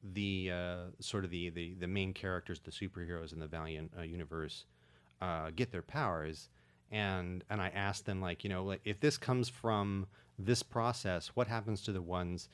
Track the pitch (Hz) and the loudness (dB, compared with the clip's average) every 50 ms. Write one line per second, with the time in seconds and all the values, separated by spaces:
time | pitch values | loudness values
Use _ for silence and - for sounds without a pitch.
0 | - 98 90 104 101 98 98 95 92 92 90 87 87 87 87 90 90 87 - - | -12 -4 -2 0 2 2 2 2 2 2 0 0 0 -2 -2 -4 -6 -8 -10 -8
1 | - - - 101 92 87 90 85 87 87 82 87 85 85 92 92 90 87 95 101 | -6 -2 0 0 0 0 0 0 0 0 0 -2 -2 -4 -2 -2 0 2 4 4
2 | 95 92 92 - - 95 92 87 - - - 78 - 82 - - 101 90 - 92 | 4 2 0 0 0 0 0 0 0 -2 -6 -6 -6 -10 -6 -6 -6 -6 -4 -6
3 | 87 82 87 82 82 78 80 80 78 76 80 82 80 80 80 76 80 - - 87 | -4 -4 -4 -4 -6 -6 -6 -6 -6 -4 -4 -4 -4 -4 -4 -4 -6 -6 -6 -8
4 | 85 82 85 87 82 73 82 80 78 78 - - - - _ _ - - - - | -6 -6 -4 -6 -6 -4 -4 -4 -4 -4 -6 -10 -12 -16 _ _ -20 -20 -20 -20
5 | - _ _ _ 92 90 85 80 78 80 80 95 123 120 - 90 82 - - 147 | -20 _ _ _ -2 0 0 0 -2 -2 0 0 0 0 0 -4 -6 -4 -2 0
6 | 143 104 87 80 76 78 80 - - - _ - - - - _ _ - 107 107 | 2 2 2 0 -2 -4 -6 -8 -12 -16 _ -20 -20 -20 -20 _ _ -4 0 0
7 | 104 98 95 92 90 87 92 90 - - 104 104 92 95 90 98 98 98 101 - | 2 2 2 0 0 -2 -4 -6 -4 -2 0 0 0 0 0 2 0 0 0 0
8 | - - 98 95 95 90 85 - - 101 95 92 95 98 95 95 - 104 101 - | -2 -2 0 0 0 -2 -2 -2 -2 -2 0 0 0 -2 -2 -2 -2 -4 0 4
9 | - 151 147 - - - 127 127 120 123 - - - 117 110 104 101 101 98 98 | 4 4 4 4 2 2 4 4 2 2 -2 0 2 4 4 4 4 2 2 0
10 | 95 95 - - - - _ - 95 104 123 120 - - - 120 117 120 127 - | -2 -4 -8 -16 -20 -14 _ -2 4 4 4 4 4 0 0 2 2 2 2 2
11 | - 98 90 87 - - - 123 123 104 117 113 101 113 107 95 - 107 98 92 | 0 0 0 0 -2 0 2 2 2 4 2 0 0 0 0 0 0 -2 -2 -2
12 | 87 85 90 90 87 87 90 87 - - | 0 0 0 0 2 0 -2 -4 -6 -10